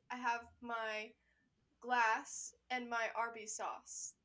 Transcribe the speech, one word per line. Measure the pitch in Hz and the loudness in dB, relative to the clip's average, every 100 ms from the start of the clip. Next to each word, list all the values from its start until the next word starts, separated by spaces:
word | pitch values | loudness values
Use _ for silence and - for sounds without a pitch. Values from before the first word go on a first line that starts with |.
| - | -8
I | 247 | -2
have | 247 233 240 - | 0 0 -2 -12
my | 240 233 220 214 220 - _ _ _ _ _ _ | -4 -2 0 -2 -4 -10 _ _ _ _ _ _
glass, | 240 247 226 233 285 - - - - | 2 6 6 6 2 -6 -8 -10 -4
and | 254 240 | -2 0
my | 233 220 | 0 0
Arby's | - 233 226 214 | 2 0 -2 -6
sauce. | - 185 - - - - - | -4 -2 -4 -8 -8 -8 -10